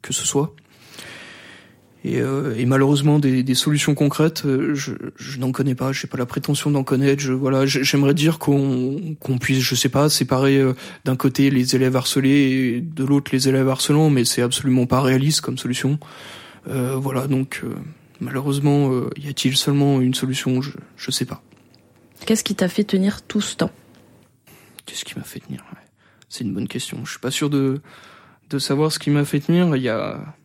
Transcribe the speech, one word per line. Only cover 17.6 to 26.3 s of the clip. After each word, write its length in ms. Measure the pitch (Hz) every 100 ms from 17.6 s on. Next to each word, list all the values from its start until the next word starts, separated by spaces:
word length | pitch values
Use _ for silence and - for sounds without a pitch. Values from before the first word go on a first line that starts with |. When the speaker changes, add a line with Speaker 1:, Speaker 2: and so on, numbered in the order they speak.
| 113
Speaker 1:
euh, 100 | - - - _ -
malheureusement, 720 | - 131 143 139 143 143 139
euh, 160 | 127 120 -
y 100 | 147
a-t-il 300 | 139 131 135
seulement 420 | - 143 143 139
une 140 | 127
solution ? 480 | 127 131 127 - 127
Je, 100 | 143 - - -
je 160 | -
sais 140 | - 127
pas. 180 | - _ _ _ _ _ _ _ _ -
Speaker 2:
Qu'est-ce 200 | 220 -
qui 100 | 202
t'a 140 | 180
fait 160 | - 208
tenir 380 | 190 190 -
tout 180 | - 214
ce 160 | - -
temps ? 140 | 170 - _ - _ _ _ _ _ - - - -
Speaker 1:
Qu'est-ce 180 | -
qui 140 | - -
m'a 80 | -
fait 160 | -
tenir ? 240 | - - -
Ouais. 80 | - _ _ _ _
C'est 160 | _